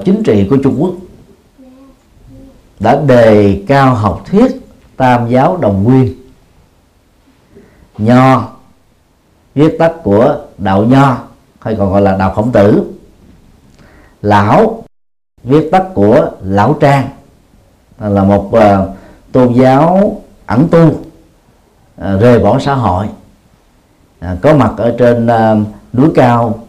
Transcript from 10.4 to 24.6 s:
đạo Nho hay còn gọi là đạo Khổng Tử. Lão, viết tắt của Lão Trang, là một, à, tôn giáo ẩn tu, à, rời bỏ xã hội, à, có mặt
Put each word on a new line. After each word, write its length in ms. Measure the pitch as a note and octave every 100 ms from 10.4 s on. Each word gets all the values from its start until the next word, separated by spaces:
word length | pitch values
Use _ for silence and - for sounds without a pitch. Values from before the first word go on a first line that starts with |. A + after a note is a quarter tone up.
| - -
đạo 260 | G2 G2
Nho 340 | A2 C3 C#3 A#2+ - _ _ _
hay 160 | A#2+ G#2
còn 160 | G2
gọi 100 | G2
là 160 | G2 F#2+
đạo 160 | F#2+
Khổng 180 | G#2+ A#2
Tử. 320 | A#2 G2+ D#3+ - - - _ _ _ _ _ _ _ - _ _ _
Lão, 600 | G#2 G#2 G2+ D#3 A3 - - _ _ _ _ _
viết 260 | A#2+ D3 D3+
tắt 120 | F#3 F#3
của 360 | - G#2 C3+ - -
Lão 320 | F#2+ G2 A2
Trang, 360 | D#3 C#3 C#3 B2 - _ _ _ _ _ _ _ -
là 240 | G#2+ G2
một, 300 | G2 G2+ G2
à, 260 | A2+ G#2 G2 F#2 - - - _
tôn 220 | C3 B2
giáo 680 | A#2+ C3 C3+ E3 F#3+ G#3+ - - _ -
ẩn 220 | A2 E3
tu, 200 | E3+ D#3+ A2 - - _ _ _ _ _ _ _ -
à, 200 | F#2+ G2
rời 180 | A#2+ A#2
bỏ 200 | G2+ B2+
xã 140 | C#3+
hội, 320 | C3+ G#2+ F2+ G#2+ - - _ _ _ _ _ _ _ _ _
à, 180 | E2+ F2+
có 120 | C#3+
mặt 180 | D3+